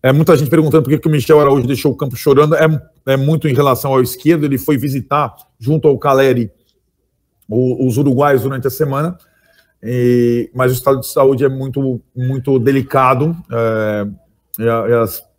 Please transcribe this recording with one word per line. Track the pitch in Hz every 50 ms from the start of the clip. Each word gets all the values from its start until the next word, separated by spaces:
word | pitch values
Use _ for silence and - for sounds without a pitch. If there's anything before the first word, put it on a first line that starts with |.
É, | - 127
muita | 135 147 160 190 170
gente | 131 123 120
perguntando | 165 160 160 151 151 160 127
por | 127
que | 151
que | 147 -
o | 160
Michel | 151 147 120 - 156 151
Araújo | 147 139 139 139 120
deixou | 123 139 120 - 151
o | 123
campo | - 151 135 127
chorando. | 117 - 151 139 135 151 151 156
É, | 147 160 160 156 143 - _ _ _ _
é | 135 135
muito | 135 135 147 160 151 -
em | 156 127
relação | 127 143 139 127 - - 139
ao | 135 131
esquerdo. | 127 123 - - - 151 170 160 147
Ele | 143 139
foi | 123 - - 151
visitar, | 127 143 143 131 139 - _ 139 147 143 110 - _ - _ _ _
junto | 113 127 156 156 -
ao | 151 139 -
Caleri, | - 143 135 135 135 135 123 120 117 101 _ _ _ _ _ _ _ _ _ _ _ _ _ _ _ _ _ _ _
o, | - 107 120 127 127 123 - 131
os | 127 113
uruguaios | 135 143 143 127 127 143 147 139 127
durante | 107 135 135 131 123
a | 139
semana. | 127 - 156 139 135 139 151 170 180 - _ _ _ _ _ _ _ _ _ _ _ _ -
E, | 107 123 123 123 123 123 123 120 120 120 120 120 - _
mas | 123 127 127
o | 127
estado | 123 - 139 135 131
de | 123
saúde | - - 151 135 135 135 117 143
é | 135
muito, | 135 131 135 135 127 139 139 131 127 113 - _ _
muito | 127 127 127 135 135 123 139 135
delicado. | 131 113 139 135 135 131 135 - 139 131 127 131 123 147 160 170 170 185 _
É, | 117 117 117 113 110 110 110 107 104 104 104 104 98 - _ _ _ _ _ _ - -
e | 113 117
a, | 113 113 104
e | 110 120
as | 117 113 107 - - - _ _